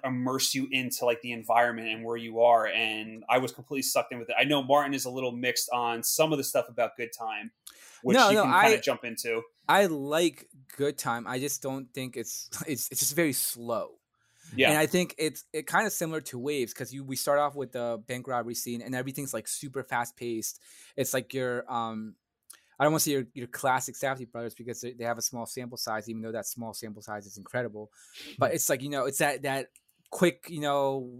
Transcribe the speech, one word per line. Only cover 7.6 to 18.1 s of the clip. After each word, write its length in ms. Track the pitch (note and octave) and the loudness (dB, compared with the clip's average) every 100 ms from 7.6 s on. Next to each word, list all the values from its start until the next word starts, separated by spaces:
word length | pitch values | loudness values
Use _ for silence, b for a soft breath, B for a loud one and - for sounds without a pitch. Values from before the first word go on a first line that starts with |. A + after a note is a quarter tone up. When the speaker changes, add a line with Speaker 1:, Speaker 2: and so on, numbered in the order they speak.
| - B B B | -20 B B B
Speaker 1:
which 120 | B2+ B3 | 4 6
Speaker 2:
No, 100 | G#3+ | 8
Speaker 1:
you 40 | G#3 | 6
Speaker 2:
no, 80 | |
Speaker 1:
can 80 | F#3+ F3+ | 6 8
kinda 160 | A3 G#3+ | 8 6
Speaker 2:
I, 40 | |
Speaker 1:
jump 240 | C#3+ A#2+ A#2+ | 2 -2 -4
into. 360 | A2+ A#2+ A2+ - _ - | -6 -2 -2 -4 _ 4
Speaker 2:
I 160 | F#3 G3 | 6 6
like 640 | D3+ C#3 D#3 F3 - - C3+ - - | 2 0 2 2 0 -20 -20 -14 -4
Good 220 | C#3+ - | -2 -2
Time. 280 | C#3 A#2 G#2+ | -2 -2 -2
I 140 | C3 | -4
just 220 | C#3 - | -4 -4
don't 240 | C3+ C3+ B2+ | -6 -6 -8
think 240 | C3+ B2+ B2 | -8 -8 -8
it's, 320 | A2+ - - - | -8 -10 -10 -8
<laughs> 100 | - | -4
it's, 220 | A#2 - | -4 -4
it's 80 | - | 0
just 160 | - D3 | 0 2
very 160 | D#3+ | 2
slow. 600 | B2+ - A#2 A#2 A2 E2+ - _ b b b b A#2+ | 2 -2 -4 -4 -4 -4 -12 _ b b b b 4
Speaker 1:
Yeah. 140 | C3 | 6
Speaker 2:
And 60 | D3+ | 6
I 80 | D#3 | 4
think 280 | F3+ F3 - | 2 0 -2
it's, 280 | D#3 - - | -4 -4 -10
it 120 | D#3 - | -10 0
kinda 220 | F3 G#3+ | 2 2
similar 300 | - D#3+ D#3 | -2 -4 -4
to 160 | - B2 | -6 -6
Waves, 360 | C3+ D3 A2+ | -2 -2 -2
'cause 180 | - A#2+ | -4 -10
you, 120 | C3+ C3+ | -10 -8
we 100 | C3 | -4
start 240 | D3+ C#3+ | 2 4
off 160 | C#3+ C#3+ | 2 -2
with 160 | B2 | -6
the 320 | B2 A#2+ A2+ | -4 -4 -4
bank 200 | A2+ | -6